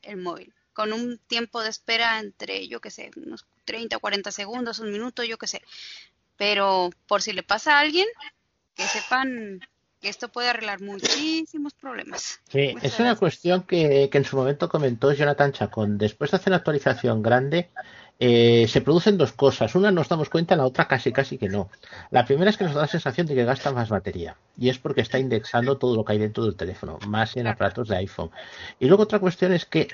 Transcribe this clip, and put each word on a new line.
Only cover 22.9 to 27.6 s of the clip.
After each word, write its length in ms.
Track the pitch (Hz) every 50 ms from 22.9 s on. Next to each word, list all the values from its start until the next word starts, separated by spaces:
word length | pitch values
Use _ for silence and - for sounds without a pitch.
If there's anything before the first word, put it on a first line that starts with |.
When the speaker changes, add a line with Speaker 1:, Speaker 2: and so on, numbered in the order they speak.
| - 165 - 139 120 - 175
Speaker 2:
de 80 | 151 139
que 80 | 127 120
gasta 280 | 117 131 120 - 143
más 180 | 135 123 117 110
batería. 460 | 110 95 - 98 85 90 85 80 - _ _ _ _
Y 120 | - 123 127
es 100 | 123 -
porque 220 | - 156 - 135
está 180 | 113 - - 127
indexando 580 | 135 127 123 107 - - - 120 123 135 139
todo 180 | - 127 127 117
lo 100 | 110 104
que 80 | - 107
hay 40 | 107
dentro 260 | 107 107 107 117 113
del 100 | 107 90
teléfono, 420 | - 85 92 - - - 76 80 - 101
más 280 | 104 104 110 110 - -
en 80 | 127 120
Speaker 1:
Claro. 120 | 113 -
Speaker 2:
aparatos 340 | -